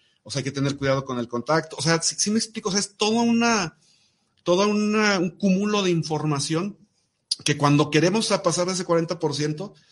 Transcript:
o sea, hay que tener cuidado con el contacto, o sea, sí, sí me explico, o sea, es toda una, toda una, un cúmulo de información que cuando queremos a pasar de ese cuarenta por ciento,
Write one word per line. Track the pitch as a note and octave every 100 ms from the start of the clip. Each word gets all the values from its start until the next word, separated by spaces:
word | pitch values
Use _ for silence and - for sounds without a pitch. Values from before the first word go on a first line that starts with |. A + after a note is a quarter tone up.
| _ _
o | -
sea, | C3
hay |
que | C3
tener | C3+ C#3 C#3
cuidado | C#3 C3+
con | C3+ B2
el | A#2
contacto, | A#2+ A#2+ D#3+ D#3+ -
o |
sea, | D#3 E3
sí, | - -
sí | G#3
me | A3
explico, | - - G#3
o |
sea, | G3
es | G3 -
toda | G#3+ A3+
una, | A#3 A#3 A#3 A3+ E3 - _ _ _ _ _ _
toda | - F3+ G#3
una, | G#3 G#3 G#3+ G#3+ F#3+
un | F3+
cúmulo | - G3+ F#3 G#3 G#3
de | F#3
información | E3+ D#3 D3+ D3+ D3+ D3+ D#3+ G3+ - _ _ _ _ _ -
que | - D3
cuando | C#3+ C#3+ D3
queremos | D#3 E3+ G#3+ G#3+
a | G3
pasar | F3+ D#3+ F3+
de |
ese | F3+ F3+
cuarenta | E3+ E3 E3+
por | D#3
ciento, | C#3 D3+ D3+ G3+ - _